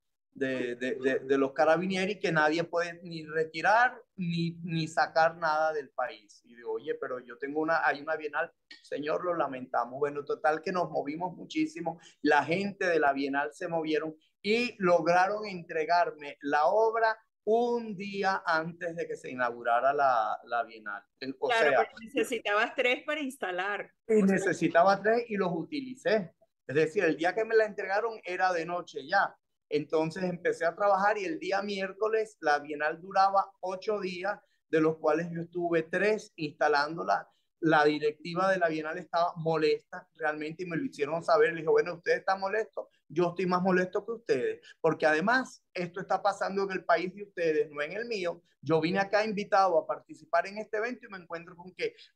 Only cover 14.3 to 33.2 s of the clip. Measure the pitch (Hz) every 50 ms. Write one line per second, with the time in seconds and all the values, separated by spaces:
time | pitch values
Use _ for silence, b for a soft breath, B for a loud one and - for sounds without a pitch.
14.3 | b _ - 202 220 240 247 240 - - 190 175 175 165 160 170 175 180 185 196
15.3 | 208 214 214 208 185 175 165 170 165 160 156 156 170 175 170 156 156 151 147 143
16.3 | - - - 143 147 147 151 170 202 214 226 226 220 226 226 220 220 - _ _
17.3 | _ _ - 208 220 233 240 240 240 240 233 220 208 170 202 202 196 196 190 190
18.3 | 190 190 - 180 165 160 160 170 170 - 180 170 165 170 156 156 151 - - 143
19.3 | 131 127 123 120 120 120 117 120 117 120 127 139 143 143 139 135 127 113 107 107
20.3 | 104 - - 120 120 117 117 113 113 110 107 104 104 98 _ _ _ - 135 131
21.3 | 131 - 147 135 240 226 160 143 135 120 113 - - - 226 - - 254 220 -
22.3 | 254 220 - 214 208 208 233 - - - 247 247 254 302 - 302 302 311 294 262
23.3 | - - 220 185 180 180 185 202 202 190 185 - _ _ _ - 220 214 196 196
24.3 | 190 185 190 185 160 - 170 - - 165 175 196 196 196 196 220 226 240 233 233
25.3 | 214 196 190 175 170 165 165 170 151 147 131 127 127 - - 170 208 220 180 160
26.3 | _ _ _ _ _ _ _ - 127 156 156 156 - 202 180 160 147 143 160 180
27.3 | 185 220 220 220 233 220 220 208 190 208 196 185 196 208 220 226 220 214 - 175
28.3 | 180 180 185 185 180 165 160 170 175 175 160 - - 143 131 147 190 196 170 -
29.3 | - _ _ _ _ _ _ - 151 147 151 - 160 156 160 160 165 190 185 180
30.3 | 175 170 175 165 - - 165 170 170 170 208 202 196 190 196 208 220 214 190 170
31.3 | 156 - 165 180 190 196 202 208 202 190 190 190 190 - 214 220 220 220 220 214
32.3 | - - 160 151 147 143 143 151 147 143 151 156 165 165 175 190 190 190